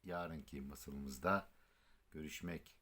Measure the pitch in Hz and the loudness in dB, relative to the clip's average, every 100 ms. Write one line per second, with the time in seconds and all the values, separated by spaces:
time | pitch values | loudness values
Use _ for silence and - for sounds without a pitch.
0 | 92 87 85 80 69 69 67 71 - 69 | -2 -2 -2 -4 -6 -6 -6 -8 -8 -6
1 | 69 67 90 98 - - - - - - | -4 2 6 6 4 -16 -20 -20 -20 -20
2 | - 80 78 - 87 82 - - | -12 -6 -6 -4 -2 -4 -6 -20